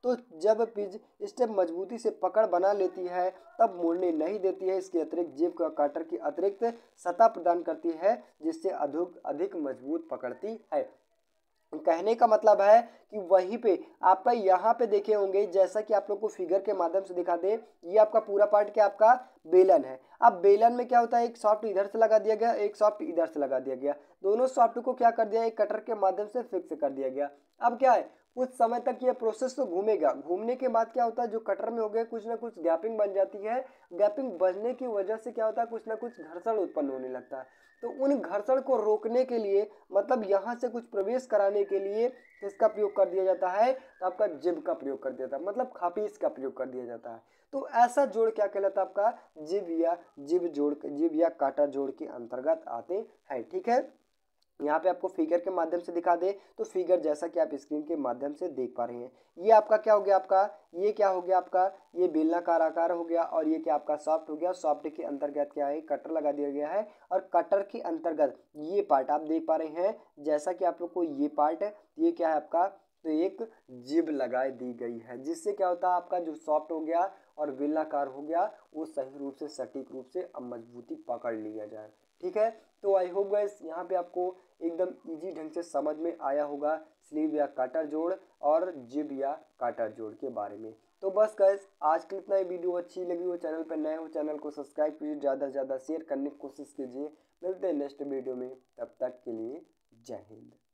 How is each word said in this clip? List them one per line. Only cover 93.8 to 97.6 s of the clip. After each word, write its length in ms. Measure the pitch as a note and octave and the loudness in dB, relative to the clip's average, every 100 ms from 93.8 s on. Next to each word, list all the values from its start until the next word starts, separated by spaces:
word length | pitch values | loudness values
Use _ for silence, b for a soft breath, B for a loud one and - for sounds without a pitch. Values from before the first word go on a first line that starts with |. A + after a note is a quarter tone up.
| D#3 D#3+ | -4 -4
हो, 120 | D#3+ | -6
चैनल 300 | D#3+ D3+ D3+ | -6 -4 -4
को 120 | D3 | -8
सब्सक्राइब 440 | D3+ C#3 - D3+ | -10 -12 -2 -2
कीजिए, 220 | D#3 D3+ D3 | -2 -8 -2
ज़्यादा 300 | C#3 C3+ C#3 | -2 0 -2
से 60 | |
ज़्यादा 260 | C3+ C3 C3 | -4 -4 -6
शेयर 260 | C3 D#3+ | -4 -8
करने 260 | D#3+ C#3 C#3 | -4 -4 -4
की 80 | D3 | -8
कोशिश 360 | C#3+ C3+ C#3 - | -16 -14 -18 -10
कीजिए। 340 | C3 B2 D3+ D3+ b b | -10 -8 -10 -12 b b
मिलते 240 | F3+ F#3 | -8 -4